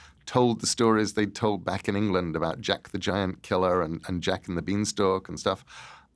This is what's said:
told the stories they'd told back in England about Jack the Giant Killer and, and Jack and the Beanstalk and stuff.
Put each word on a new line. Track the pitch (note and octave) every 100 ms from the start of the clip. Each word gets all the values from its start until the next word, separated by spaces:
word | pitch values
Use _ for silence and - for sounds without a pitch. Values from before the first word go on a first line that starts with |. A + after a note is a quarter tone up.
| - -
told | - B2+ B2 A2+
the | -
stories | - A2+ A2 A2
they'd | G#2+ G2+
told | - A2 G2+
back | E2 F#2+ -
in | G2+
England | G#2+ F#2 E2+ D#2
about | E2 D#2+
Jack | - G2 -
the | F#2+
Giant | G2+ F#2+ F#2+ F#2
Killer | - F#2 F#2 F2+
and, | D#2+ E2 -
and | F2+
Jack | E2 F#2 -
and | F2
the |
Beanstalk | D#2+ G2+ G#2 - G2 F#2+ F#2+
and | E2
stuff. | - F#2+ - - - - -